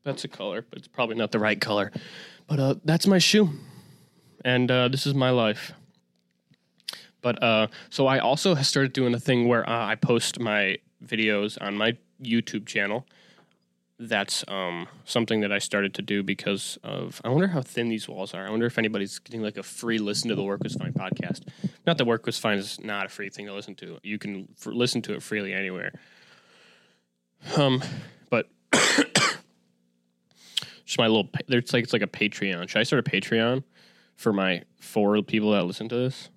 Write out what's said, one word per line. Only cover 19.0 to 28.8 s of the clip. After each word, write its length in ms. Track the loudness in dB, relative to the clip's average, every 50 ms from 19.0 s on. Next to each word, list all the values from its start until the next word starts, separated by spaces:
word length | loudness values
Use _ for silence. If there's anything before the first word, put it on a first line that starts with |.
| -4 -4 -6 -14
getting, 240 | _ -12 -8 -6 -6
like, 140 | -4 -6
a 60 | -6 -12
free 360 | -12 -12 -6 -2 0 0 0
listen 300 | 0 0 -2 -2 -2 0
to 60 | 0
the 80 | 0 0
Work 200 | -2 -4 -4 -4
Was 100 | -6 -6
Fine 200 | -6 -6 -4 -4
podcast. 500 | -4 -4 -4 -4 -4 -4 -6 -6 -8 -8 -18 -14 -8 -8 -8 -8 -4 _
Not 140 | -2 0 2
that 60 | 2
Work 200 | 2 0 0 -2
Was 140 | -6 -6 -2
Fine 180 | 0 0 0
is 260 | 0 -2 -6 -10 -12 -8
not 220 | -6 -4 -4 -6
a 40 | -6
free 200 | -8 -12 -12 -12
thing 160 | -10 -12 -12
to 80 | -10 -10
listen 220 | -12 -12 -12 -16
to. 240 | -16 -14 -16 -16 -14
You 160 | _ -8 -8
can 300 | -6 -6 -6 -8 -8 -10 -14 -18
f-, 80 | _ -10
listen 380 | -6 0 2 2 2 2 -2 -4
to 100 | -4 -8
it 80 | -8
freely 320 | -6 -6 -4 -4 -4 -4 -4
anywhere. 380 | -4 -4 -4 -6 -6 -8 -8 -10 -12 -20 -20 -20 -20 -20 -20 -20 -20 _ _ _ _ -20 -20 -20 _ _ _ _ _ _ _ _ _ _ _ _ _ -12 -2 2
Um, 280 | 2 4 4 4 2 0 -6 -10 -10 -12 -14 -20 -20 -4 _
but 180 | 0 0 0 _ _ _
<coughs> 120 | _ _ 2
just 640 | 4